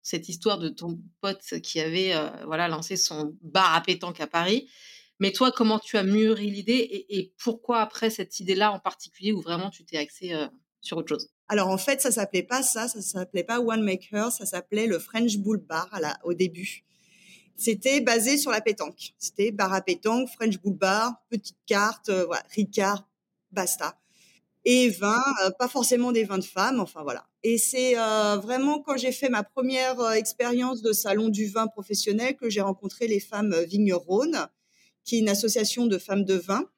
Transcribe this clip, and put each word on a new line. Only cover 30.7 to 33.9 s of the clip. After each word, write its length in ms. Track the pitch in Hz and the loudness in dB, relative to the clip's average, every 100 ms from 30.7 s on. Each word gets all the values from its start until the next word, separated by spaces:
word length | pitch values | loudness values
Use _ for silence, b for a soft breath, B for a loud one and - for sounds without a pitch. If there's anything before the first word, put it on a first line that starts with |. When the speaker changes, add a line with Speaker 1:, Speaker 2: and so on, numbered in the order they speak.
| 254 | 0
Speaker 2:
de 120 | 220 | 0
salon 360 | 214 208 202 220 | 0 0 2 2
du 180 | 202 214 | 0 0
vin 180 | 214 220 | 0 -2
professionnel 680 | 220 196 202 214 208 247 277 | -4 -6 -2 0 0 0 -2
que 120 | 233 | -2
j'ai 140 | 208 | 0
rencontré 440 | 196 190 196 - 233 | -2 -2 -6 -4 -2
les 140 | 202 | -2
femmes, 320 | - 208 208 | -2 -4 0
euh, 120 | 165 | 0
Vignes 300 | 170 202 208 | 0 2 2